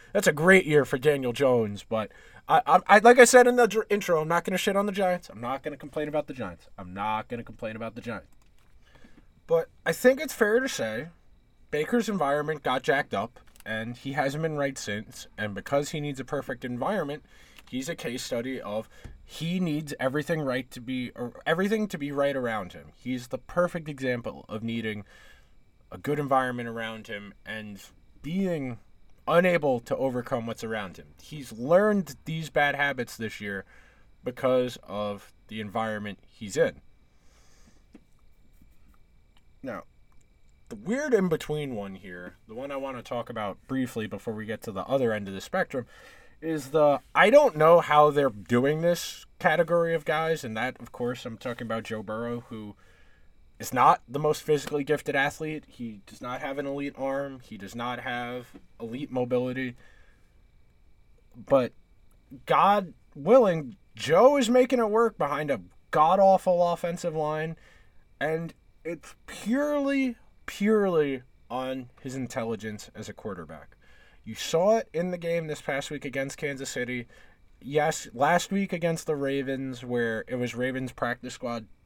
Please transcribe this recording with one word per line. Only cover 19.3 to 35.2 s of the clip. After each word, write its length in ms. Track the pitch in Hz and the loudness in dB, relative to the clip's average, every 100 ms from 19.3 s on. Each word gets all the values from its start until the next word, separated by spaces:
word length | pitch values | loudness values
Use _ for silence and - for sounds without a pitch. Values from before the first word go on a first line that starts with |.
| - 165 185 | -8 -4 -2
needs 340 | 175 151 147 - | -2 -2 -6 -4
everything 400 | 131 147 - 151 | -2 -2 -2 -2
right 280 | 139 127 127 | -2 -4 -6
to 80 | 127 | -12
be, 320 | 120 127 120 | -8 -6 -6
or 260 | - 120 - 147 | -8 -10 -6 -2
everything 400 | 165 202 220 214 | 0 0 -2 -2
to 100 | 160 | -6
be 140 | 143 | -4
right 240 | 139 139 | 0 0
around 380 | 135 120 110 90 | 0 -2 -4 -6
him. 160 | 82 73 - | -14 -20 -12
He's 320 | 123 127 123 | -6 -6 -6
the 100 | 127 | -12
perfect 500 | - 175 175 175 151 | -4 0 0 -2 -8
example 560 | 135 131 120 117 69 - | -6 -4 -4 -6 -12 -10
of 160 | 110 | -8
needing 400 | 113 117 110 104 - - - - - - - _ - | -4 -4 -4 -6 -10 -20 -20 -20 -20 -20 -20 _ -18
a 60 | 95 | -8
good 200 | 135 147 | -4 -2
environment 500 | 139 131 127 123 117 | 2 2 0 -4 -8
around 380 | 113 113 110 104 | -8 -8 -10 -10
him 280 | 104 101 - - | -12 -12 -16 -12
and 340 | 110 107 101 - - _ - | -10 -10 -14 -18 -20 _ -14
being 580 | 147 185 190 160 131 113 - - - - - | -6 -2 -2 -2 -6 -10 -16 -20 -20 -10 2
unable 500 | 170 180 170 147 120 | 4 4 4 2 0
to 180 | - 139 | -2 -2
overcome 500 | 135 123 120 123 113 | -2 -2 -4 -4 -4
what's 180 | 110 | -8
around 320 | 113 110 95 82 | -6 -6 -8 -12
him. 100 | 76 - | -20 -20
He's 300 | - 151 123 | -16 -14 -12
learned 640 | 110 127 180 214 208 160 127 | -6 4 4 6 2 -2 -8
these 260 | - 160 151 | -8 -8 -2
bad 240 | 151 143 | 0 2
habits 420 | 139 143 131 117 - | 2 -2 -2 -8 -8
this 240 | 110 - | -10 -8
year 240 | 104 98 - - - _ - - | -10 -10 -12 -20 -20 _ -20 -12
because 520 | - 120 131 127 127 - | -10 -2 2 2 0 -6
of 500 | - 101 104 101 | -10 -6 -6 -8